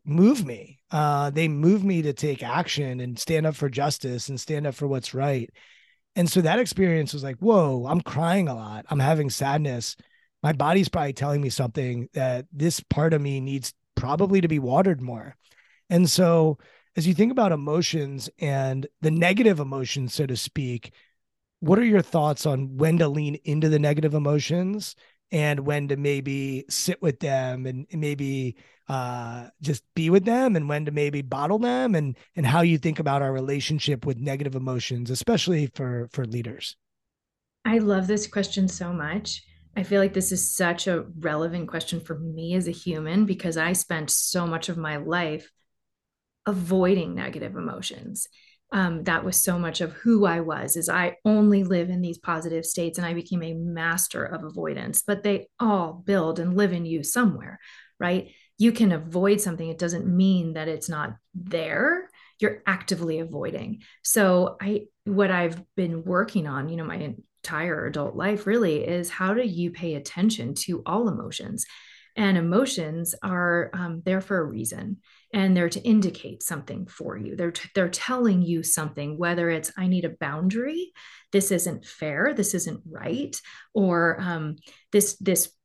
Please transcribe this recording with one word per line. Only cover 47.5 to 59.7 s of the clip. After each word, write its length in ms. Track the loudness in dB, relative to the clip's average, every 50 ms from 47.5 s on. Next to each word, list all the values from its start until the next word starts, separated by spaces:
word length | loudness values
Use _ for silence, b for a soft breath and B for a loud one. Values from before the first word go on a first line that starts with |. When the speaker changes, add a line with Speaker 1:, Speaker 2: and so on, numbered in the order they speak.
| -10
Speaker 2:
emotions. 720 | -8 -8 -8 -8 -8 -10 -10 -10 -10 -14 -12 -10 -10 -10 -10 b b b b b b b -4
Um, 320 | 0 0 0 0 0 -2 -2
that 200 | 0 0 0 0
was 180 | 0 0 0
so 160 | 2 2 0
much 240 | 0 0 -2 -2 -4
of 120 | -4 -6 -6
who 320 | -2 2 4 6 6 6
I 160 | 4 4 2
was, 340 | 0 -2 -4 -4 -4 -4 -4
is 140 | -2 0 2
I 280 | 4 4 4 2 0 0 2
only 400 | 4 6 6 6 6 6 4 4
live 260 | 2 2 0 0 0
in 120 | -2 -2
these 160 | -2 -4 -4
positive 480 | -6 -4 -4 -4 -4 -2 -4 -4 -4 -4
states, 340 | -4 -4 -2 -4 -4 -4 -4
and 80 | -4
I 80 | -4 -4
became 260 | -4 -4 -4 -4 -4
a 120 | -4 -4 -6
master 720 | -6 -6 -6 -4 -2 -2 0 0 0 -2 -2 -2 -6 -6
of 200 | -6 -6 -8 -10
avoidance, 580 | -10 -8 -6 -6 -4 -4 -6 -6 -4 -4 -2
but 220 | 0 -2 -2 0 0
they 240 | 0 -2 -2 -4 -8 _ -2
all 440 | 0 2 2 2 0 -2 -6 -8 -2
build 340 | 0 0 2 2 0 -2 -2
and 180 | 0 0 2
live 160 | 2 2 2 2
in 120 | 0 -4
you 160 | -4 -4 -4
somewhere, 580 | -4 -2 0 2 2 2 2 0 -6 -14 -16 -18 B B B B B B B B
right? 320 | -2 0 0 -2 -2 B B B B B B
You 140 | 4 4 4
can 200 | 6 6 4 4
avoid 480 | 4 2 -2 -4 -2 2 4 4 4 4
something. 300 | 2 -2 -4 -4 -6
It 80 | -6